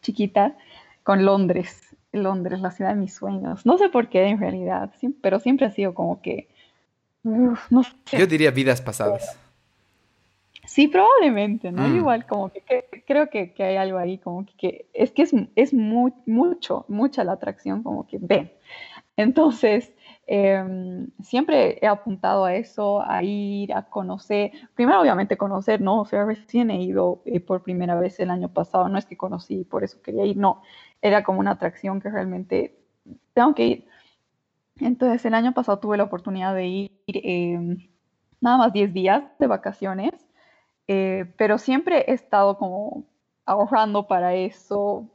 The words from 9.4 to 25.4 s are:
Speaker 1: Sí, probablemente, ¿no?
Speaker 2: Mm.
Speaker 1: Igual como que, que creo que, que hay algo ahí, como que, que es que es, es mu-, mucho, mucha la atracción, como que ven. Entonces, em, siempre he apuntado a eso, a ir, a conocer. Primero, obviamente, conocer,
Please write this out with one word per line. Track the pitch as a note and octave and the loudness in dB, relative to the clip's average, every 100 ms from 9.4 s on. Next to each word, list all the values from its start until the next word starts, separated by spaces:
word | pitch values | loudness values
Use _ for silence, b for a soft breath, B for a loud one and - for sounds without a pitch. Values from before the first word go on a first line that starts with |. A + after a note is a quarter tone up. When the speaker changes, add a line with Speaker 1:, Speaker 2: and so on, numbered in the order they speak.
| _ _ _ _ _ _ _ _ _ _ _ - - | _ _ _ _ _ _ _ _ _ _ _ -20 -8
Speaker 1:
Sí, | - D4 | 2 4
probablemente, | F4+ G#4 C5+ D#4+ A3 G#3 G#3+ F3+ | 6 6 8 6 2 -2 -4 -6
¿no? | F3+ C#4 | -2 2
Speaker 2:
Mm. | E4 | 2
Speaker 1:
Igual | D#4 A#3 A#3+ | 2 0 -2
como | G#3 G3 | -6 -6
que, | G3 | -10
que | _ B3 - A3+ _ | _ -2 -2 -18 _
creo | C#4+ D4+ | 2 2
que, | A#3 F3+ | -2 -6
que | _ | _
hay | G3 F#3+ | -2 0
algo | F#3+ F#3 | -2 -2
ahí, | F3 F#3 | -4 -6
como | - F3 G3 | -8 -10 -12
que, | _ | _
que | F#3 - - | -6 -6 -12
es | - - | 0 0
que | - | 2
es, | E4+ B3 - - | 2 2 0 2
es | C4+ | 2
mu-, | C4+ G#3+ A3+ B3 B3 - | 2 2 2 0 -2 -2
mucho, | A3+ E4+ F4 - - - | 2 2 0 -6 -6 -6
mucha | G#3 C4 C4+ | -2 -2 0
la | F#3+ | -2
atracción, | F#3+ - G3 G3 G3 | -2 -6 -8 -8 -6
como | A3 G#3 - | -6 -8 -8
que | - | -10
ven. | F3 F#3+ F#3 _ B B B B B - | 0 0 0 _ B B B B B 0
Entonces, | G#3+ C4 D#4 A3+ A#3 G#3 B3 _ b b - | 2 4 4 4 2 2 -2 _ b b -4
em, | G3+ G3 G3 F#3+ F#3 F#3 F3+ - _ | 2 2 2 -2 -8 -10 -10 -12 _
siempre | - B3 D#4+ D4+ A#3 - | -4 -2 2 4 4 2
he | G#3+ | 0
apuntado | G#3 A#3 F#3+ F#3+ G3 F#3+ | 0 -2 -4 0 2 2
a | F#3 | 0
eso, | A#3 - G#3 G3+ | -4 -4 -2 -2
a | - F#3 | -2 -4
ir, | F3+ G#3 G3+ G3+ G3+ | -2 -4 -4 -6 -4
a | G3 | -6
conocer. | G3 - F#3 F#3+ - G#3 G3+ B A#3+ - | -6 -10 -8 -10 -4 -2 -2 B -20 -2
Primero, | A#3+ F#4+ | 2 4
obviamente, | D4+ G3 G#3 | 4 2 0
conocer, | - | -2